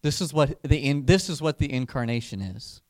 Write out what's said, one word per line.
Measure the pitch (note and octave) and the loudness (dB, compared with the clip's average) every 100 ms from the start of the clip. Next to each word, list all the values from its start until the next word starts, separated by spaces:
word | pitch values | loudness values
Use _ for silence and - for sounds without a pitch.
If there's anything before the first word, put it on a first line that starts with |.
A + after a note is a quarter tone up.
this | D3+ - | 0 -2
is | E3+ | -2
what | D3+ C#3 - | 2 2 0
the | C#3 D3 | 0 2
in-, | C#3 C#3+ C3+ | 2 2 4
this | F#3 F#3+ | 4 4
is | D#3 | -2
what | D#3 D3 | -2 -2
the | C#3+ | -2
incarnation | B2+ B2+ C3+ A#2 A#2 - F#2+ | -2 -4 -4 -2 -2 -4 -8
is | F#2+ G2+ - - | -8 -10 -16 -20